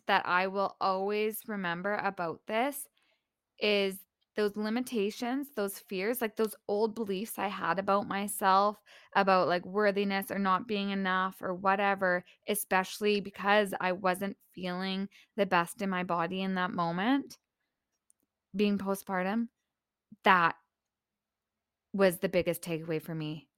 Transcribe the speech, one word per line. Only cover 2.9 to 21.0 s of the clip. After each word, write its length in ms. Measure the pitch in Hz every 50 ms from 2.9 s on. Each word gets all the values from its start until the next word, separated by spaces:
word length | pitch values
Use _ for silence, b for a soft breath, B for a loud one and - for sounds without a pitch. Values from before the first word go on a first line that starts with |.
| _ _ _ _ _ _ _ _ _ _ _ _ _ -
is 460 | - 208 208 202 196 196 190 190 - _ _ _ _ _ _
those 200 | - 214 208 208 208
limitations, 960 | 214 214 220 247 254 - 254 220 196 208 208 - 247 233 254 277 285 277 -
those 240 | - 202 196 196 -
fears, 420 | - - 208 185 190 214 254 240
like, 160 | 240 214 - -
those 180 | 220 214 - - _ -
old 280 | 202 208 226 220 208
beliefs 440 | 226 233 196 196 180 220 220 - -
I 80 | 190 208
had 300 | 196 190 185 165 165 185
about 280 | 196 202 196 202 - -
myself, 760 | 185 196 202 202 - - 208 190 190 196 202 208 208 - B B B B B B -
about, 320 | 196 196 196 190 185 175 139
like, 160 | 175 175 175
worthiness 680 | 185 185 208 214 202 196 196 202 202 196 196 190 -
or 80 | 190 196
not 280 | 196 190 185 180 - -
being 240 | 214 202 196 202
enough 500 | 196 196 190 185 185 185 185 190 185 -
or 120 | - 185 180
whatever, 720 | 180 202 190 190 202 202 196 196 196 196 180 180 180 b b b b _ -
especially 760 | 214 208 - - 190 185 185 - - - 214 208 208 208
because 520 | 196 202 - - 190 202 202 214 208 190 196 -
I 120 | 175 185 180
wasn't 440 | 180 196 185 180 185 202 196 - - _ _ _
feeling 560 | 175 180 180 180 180 190 190 190 190 196 196 b b b b _ -
the 80 | 202 190
best 340 | 190 175 170 - - -
in 80 | 202 196
my 140 | 185 180 180
body 380 | 185 175 175 165 170 190 190
in 140 | 190 190 190
that 160 | 185 180 180
moment, 680 | - - 175 170 170 180 196 233 277 277 277 - - - _ _ _ _ _ _ _ _ _ _ _ _ _ _ _ _ _ _ _ _ _ _ -
being 220 | 190 208 208 202 190
postpartum, 720 | 196 196 196 190 - - 196 185 180 190 208 233 233 233 - _ _ _ _ _ _ _ _ _ _ _ - - -
that 340 | 208 190 180 170 165 - - _ _ _ _ _ _ _ _